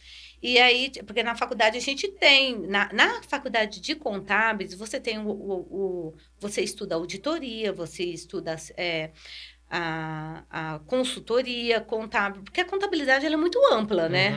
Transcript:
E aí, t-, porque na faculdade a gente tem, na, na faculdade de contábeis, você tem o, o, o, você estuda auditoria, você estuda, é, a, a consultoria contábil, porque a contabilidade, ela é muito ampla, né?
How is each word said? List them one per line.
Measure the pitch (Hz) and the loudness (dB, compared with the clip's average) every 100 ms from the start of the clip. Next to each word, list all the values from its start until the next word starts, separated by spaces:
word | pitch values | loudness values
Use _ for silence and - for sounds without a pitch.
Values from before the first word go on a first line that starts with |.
| - - - - | -20 -20 -20 -10
E | 240 247 | 2 6
aí, | 247 247 262 | 8 6 0
t-, | 262 | -6
porque | 208 214 | -6 -2
na | 226 226 | -2 -2
faculdade | 247 220 220 240 | -4 2 2 2
a | |
gente | 247 277 403 | -2 -4 -6
tem, | 392 320 277 269 226 170 | 4 6 8 6 0 -2
na, | 202 202 | 0 0
na | 214 349 466 | 4 4 2
faculdade | - 277 254 240 214 196 | -4 -6 -2 0 0 -4
de | - 302 | -8 -6
contábeis, | 247 196 196 202 226 214 175 | -6 -6 0 2 2 0 -6
você | 180 220 269 | -10 -8 -6
tem | 254 214 | -4 -4
o, | 214 | -4
o, | 202 196 185 175 185 190 180 160 | -6 -4 -6 -4 -4 -4 -4 -8
o, | 156 _ _ | -12 _ _
você | 208 202 | -6 -4
estuda | 190 - 190 170 | -4 -4 -4 -4
auditoria, | 165 190 285 330 269 226 214 | -4 -6 -4 -4 -4 -4 -4
você | 170 160 - | -4 -8 -6
estuda, | 180 160 - 185 165 160 - - | -6 -6 -8 -8 -6 -8 -8 -6
é, | 175 165 156 - - - - - _ | -2 -2 -4 -10 -20 -18 -18 -20 _
a, | 170 170 160 160 156 156 160 - | -4 -4 -4 -4 -6 -8 -12 -12
a | 160 160 156 | -8 -6 -8
consultoria | 151 254 254 - - 233 247 240 233 226 | -2 -2 -2 -4 -2 0 0 -2 2 0
contábil, | 214 220 220 226 202 196 | 0 -4 -2 0 0 -2
porque | 196 - | -6 -2
a | 359 | -2
contabilidade, | 392 403 349 269 269 311 | -2 -2 0 2 2 4
ela | 311 | 2
é | |
muito | 349 466 554 | 2 6 6
ampla, | 226 214 196 165 | 6 4 2 2
né? | 180 196 | 4 2